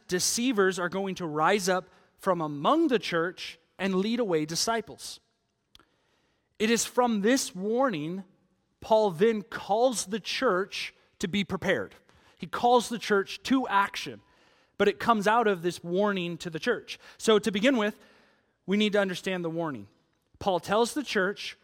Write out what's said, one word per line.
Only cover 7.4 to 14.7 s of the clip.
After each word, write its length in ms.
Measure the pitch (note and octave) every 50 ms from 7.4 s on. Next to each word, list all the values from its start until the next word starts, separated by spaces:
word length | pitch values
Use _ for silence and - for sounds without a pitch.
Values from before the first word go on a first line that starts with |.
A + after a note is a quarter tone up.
| - - -
warning, 720 | F3+ F#3+ G#3+ A3+ B3 C4+ C4 G3+ D3+ D3 D#3+ F3+ G3 F#3+ - _ _ _ _ _ _ _ _ _ _
Paul 300 | - - A3 A3 G#3+ G3+
then 320 | E3+ D3+ G3+ A#3 A3+ G#3 F3
calls 640 | - - - - - G3 A3+ A#3+ C4 A#3+ F#3+ -
the 140 | F#3+ G3+ G#3+
church 760 | - - - - C4 A#3+ F#3 F3 G3 F#3+ - - - - - _ _ _ _ -
to 100 | - F3+
be 160 | D#3 G3+ F#3+
prepared. 500 | - G3 F3+ - F#3+ F3 A#2 F#2+ E2+ - - _ _ _ _ _ _ _
He 100 | _ -
calls 420 | D#3+ - - - A#3+ B3 B3 - -
the 100 | A#3+ G3+
church 440 | - - G#3+ G3 F#3+ - - - -
to 220 | - B3+ C4+ B3
action, 540 | - G3 G3 G2+ G2+ - - - D3 A2+ G#2 - _ _ _ _ _ _ _ _ _